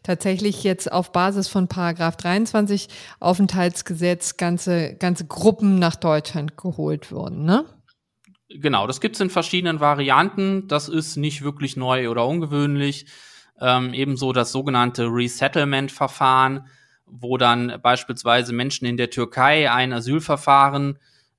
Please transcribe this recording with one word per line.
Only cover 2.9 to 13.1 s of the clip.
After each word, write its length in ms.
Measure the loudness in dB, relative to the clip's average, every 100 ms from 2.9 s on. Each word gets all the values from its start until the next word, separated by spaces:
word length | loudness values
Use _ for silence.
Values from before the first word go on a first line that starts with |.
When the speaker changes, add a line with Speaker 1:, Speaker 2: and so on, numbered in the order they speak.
| -16 -20 -4
Speaker 1:
Aufenthaltsgesetz 1200 | 0 2 2 2 0 -2 -8 -2 0 0 -4 -4
ganze, 580 | -2 -2 0 -2 -2 -2
ganze 320 | -2 -2 -6
Gruppen 500 | 0 2 4 4 4
nach 180 | 2 0
Deutschland 640 | 0 0 0 -6 -8 -8
geholt 540 | -8 -4 -4 -4 -8
wurden, 320 | -10 -8 -4
ne? 220 | 2 2 0 _ _ _ _ _ _ _ _
Speaker 2:
Genau, 400 | -4 0 0 0
das 120 | -2
gibt's 200 | -4 -2
in 100 | -2
verschiedenen 500 | -2 -2 -2 -2 0
Varianten. 880 | 2 2 2 4 2 0 -2 -2 -2
Das 220 | -2 -2
ist 280 | -4 -4 -4
nicht 260 | -4 -4
wirklich 340 | -6 -6 -6 -4
neu 320 | -2 0 0
oder 160 | 0 0
ungewöhnlich. 800 | 0 -2 0 0 0 -2 -4 -10